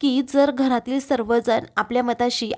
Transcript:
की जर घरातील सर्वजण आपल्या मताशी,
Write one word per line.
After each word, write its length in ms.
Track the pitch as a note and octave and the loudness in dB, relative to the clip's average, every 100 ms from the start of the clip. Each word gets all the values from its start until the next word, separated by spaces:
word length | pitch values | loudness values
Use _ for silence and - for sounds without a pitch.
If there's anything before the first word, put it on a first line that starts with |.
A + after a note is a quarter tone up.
की 220 | C#4 B3+ C4 | 0 0 0
जर 160 | C#4 C#4+ | 2 2
घरातील 500 | B3+ C4+ A#3+ A#3+ C4+ | 2 0 0 -2 -4
सर्वजण 600 | C4 B3+ A3 A#3 A#3+ A3+ - - | 0 -2 0 0 2 -2 -2 -4
आपल्या 260 | G#3+ A#3+ | -2 -2
मताशी, 500 | A#3+ A3+ B3 - A3 | 0 0 -2 -2 -6